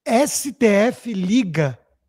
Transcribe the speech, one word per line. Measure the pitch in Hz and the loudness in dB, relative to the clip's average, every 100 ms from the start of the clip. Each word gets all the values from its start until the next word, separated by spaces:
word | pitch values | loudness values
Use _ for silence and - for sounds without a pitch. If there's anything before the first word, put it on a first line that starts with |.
S | 294 240 285 - 285 | -2 0 0 -4 -8
T | - 226 | 0 2
F | 202 226 247 240 | 4 2 -2 -8
liga | 202 180 240 196 156 143 120 _ _ | -4 0 0 0 -2 -2 -4 _ _